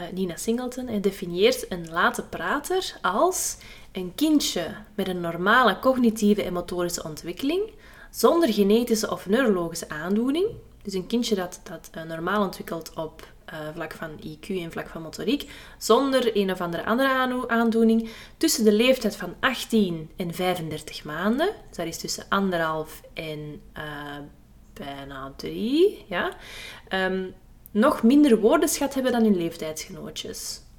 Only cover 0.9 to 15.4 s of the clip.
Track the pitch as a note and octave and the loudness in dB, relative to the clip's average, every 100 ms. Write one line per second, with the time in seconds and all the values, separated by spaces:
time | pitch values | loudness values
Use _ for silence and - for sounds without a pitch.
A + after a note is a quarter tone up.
0.9 | G#3+ G3 F#3+ F3 F3 G#3+ B3+ - F#3 D#3+ | -2 -2 -2 -4 4 4 4 -4 -8 -6
1.9 | E3 G#3 A#3+ - D#3+ E3+ C4 D4 F#4 F#4 | 0 2 0 -6 -6 -4 -2 -2 -2 -2
2.9 | - - G3 E4+ F#4 - - - - - | -4 -2 2 2 2 -4 -8 -14 -20 -14
3.9 | - F3+ - D4+ D4+ - G3+ E3 - - | -10 -8 0 4 4 2 -2 -4 -8 -10
4.9 | - F#3+ F3+ E3+ E3 F#3 A#3+ A#3+ F#3+ C4 | -6 -4 -2 -4 0 4 6 6 4 2
5.9 | B3+ A#3 G#3+ G#3 G#3 F3+ F3 F3 F3+ F3 | 4 4 4 4 4 2 -4 -4 -2 -2
6.9 | F3 E3 D3+ D#3+ F3 C4+ F4 G#4+ - - | -4 -8 -10 -10 -6 -2 -2 -2 -8 -20
7.9 | - - - C4+ E4 E4 G#3 G3 A3 B3 | -20 -16 2 4 6 4 4 4 4 4
8.9 | A3 G#3+ - - A3 C4 F#3 E3+ E3 - | 0 0 -4 0 2 4 2 0 -6 -10
9.9 | D3+ E3 G#3 B3 D4 G#4 A#4+ - - - | -8 -2 0 0 0 -2 -4 -18 -18 -8
10.9 | F#3+ F3+ A#3 A#3 G3+ F3+ - - E3 - | -8 -2 -2 0 -2 -2 -8 -14 -16 -14
11.9 | - D#3+ E3 E3+ G3+ G3 F3 - E3 E3 | -14 -10 -6 -2 0 0 -4 -8 -8 -8
12.9 | - D#3 - - - - D#3+ D3+ D#3+ D#3+ | -8 -10 -10 -20 -20 -16 -12 -10 -10 -10
13.9 | - E3 D#3 - D#3 - F#3+ E3 D#3+ D3+ | -10 -12 -12 -14 -12 -8 -6 -6 -8 -10
14.9 | E3 D#3+ - F#3 C#4+ | -12 -12 -6 0 0